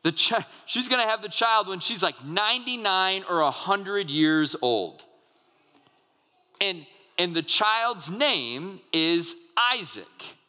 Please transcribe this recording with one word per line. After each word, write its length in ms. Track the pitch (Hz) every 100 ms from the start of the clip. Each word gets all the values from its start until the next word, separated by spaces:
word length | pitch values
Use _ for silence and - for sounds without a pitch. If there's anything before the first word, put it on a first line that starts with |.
the 100 | 165
chi-, 340 | 165 - 226 - - -
she's 200 | 247 247
gonna 160 | 254 220
have 160 | 220
the 60 | 208
child 380 | - 226 220 190
when 140 | 185
she's, 200 | - 208
like, 240 | 175 135
ninety-nine 1000 | 139 185 214 247 240 240 208 190 190 190 185
or 120 | 170
a 100 | 151
hundred 580 | - 185 196 190 202 165
years 460 | 151 156 156 147 -
old. 420 | 123 110 85 - - _ _ _ _ _ _ _ _ _ _ _ _ _ _ -
And, 260 | 196 175 139 - _ -
and 160 | 175
the 80 | 165
child's 640 | 156 - 214 226 233 202 147
name 720 | 208 285 180 117 127 190 185 -
is 420 | 160 160 170 165 - - 214
Isaac. 800 | 240 254 170 101 85 - - -